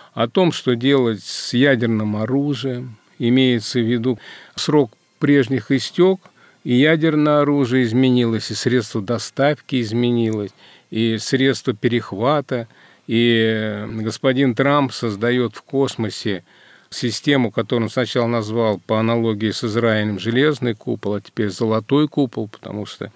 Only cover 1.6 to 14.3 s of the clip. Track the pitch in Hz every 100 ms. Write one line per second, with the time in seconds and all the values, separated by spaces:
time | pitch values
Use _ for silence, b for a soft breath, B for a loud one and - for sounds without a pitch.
1.6 | 143 127 117 110 107 104 110 139 147 131
2.6 | 135 123 127 110 _ _ 120 127 131 120
3.6 | - 123 113 120 123 113 B B B -
4.6 | - 151 123 - _ _ 139 143 117 131
5.6 | - 135 - - 180 185 - b b b
6.6 | - 123 151 165 160 151 151 147 147 143
7.6 | 123 131 120 120 131 123 117 113 - 107
8.6 | 120 120 107 113 98 113 - - 139 147
9.6 | - 127 110 117 123 120 113 110 101 -
10.6 | b b b 110 113 110 - 131 135 127
11.6 | - 107 123 117 - 98 123 151 139 123
12.6 | 113 b b b - 117 120 113 113 110
13.6 | 107 104 104 110 110 - 135